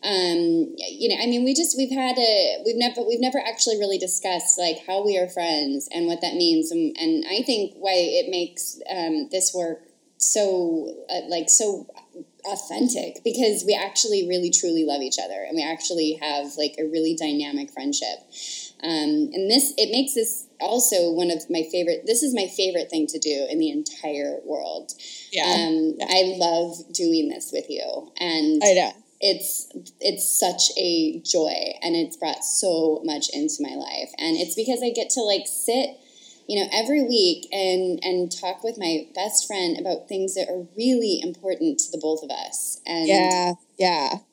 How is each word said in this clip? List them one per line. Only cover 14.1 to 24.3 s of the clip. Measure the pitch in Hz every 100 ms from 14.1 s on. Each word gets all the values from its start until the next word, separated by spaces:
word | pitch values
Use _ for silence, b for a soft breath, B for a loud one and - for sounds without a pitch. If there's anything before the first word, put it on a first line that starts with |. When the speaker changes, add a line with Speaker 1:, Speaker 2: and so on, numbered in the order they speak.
| 202 175
Speaker 1:
really, | 180 175
truly | 170 180 165
love | 156 143
each | 135 -
other, | 92 95 95
and |
we | 165
actually | 151 160 - 170 156 156
have, | 151 147 143 147
like, | 151 -
a |
really | 156 160 160
dynamic | 160 156 147 147 143 143
friendship. | - 139 139 120 87 - B B B B B
Um, | 160 160 151 151 151
and | 175 196
this, | 240 269 -
it | 220
makes | 226 269
this | - 220 - - _
also | 175 233 240 196 175
one | 165 175
of | 160 -
my | 170 160
favorite, | 180 170 165 190
this | 233
is | 302
my | 247 190
favorite | - 190 175 156
thing | 160 147
to | 160
do | 156 143 135
in | 151
the | 156
entire | 147 151 - 160 147 143